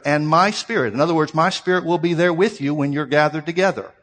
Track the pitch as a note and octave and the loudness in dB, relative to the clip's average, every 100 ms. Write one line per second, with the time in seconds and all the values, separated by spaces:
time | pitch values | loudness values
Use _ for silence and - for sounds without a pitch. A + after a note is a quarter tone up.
0 | C#3+ D3+ D3+ D#3+ G3+ G#3+ - G#3+ A#2+ A#2 | -2 0 2 2 2 -2 -4 -2 -2 0
1 | D#3+ D#3+ D3+ D#3 F3+ - F3+ F3+ E3 F3 | 0 2 0 0 0 0 -2 -2 0 -2
2 | F3 E3 F3 E3 G#3+ A3 C#3 D3+ C#3+ C#3+ | 0 2 2 2 0 -2 -4 -2 -2 -2
3 | C#3 D3 D3+ D#3 D3+ E3+ F#3+ B2+ F#2+ _ | 0 2 2 0 -6 0 0 -2 -10 _